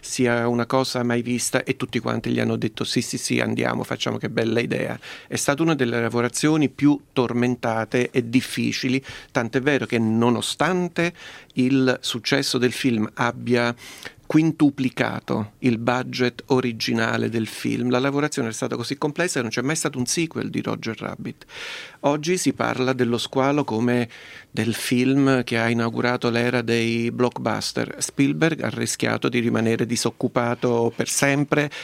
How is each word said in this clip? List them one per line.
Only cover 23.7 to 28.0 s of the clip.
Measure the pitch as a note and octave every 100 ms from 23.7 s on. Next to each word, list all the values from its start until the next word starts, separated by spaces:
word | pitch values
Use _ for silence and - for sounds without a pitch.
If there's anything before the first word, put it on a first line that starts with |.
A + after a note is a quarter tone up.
| A2 A#2+ B2 A2+ - - - -
del | - A2 A2
film | - B2 B2+ C3+ C3+ C3
che | A#2+ A#2
ha | A2+
inaugurato | A#2 A#2 A#2 A#2+ B2 A#2+
l'era | A#2 A#2+ B2
dei | A#2 A#2 A2+ A#2 A#2
blockbuster. | A#2+ B2 - B2 G#2+ - - A2+
Spielberg | -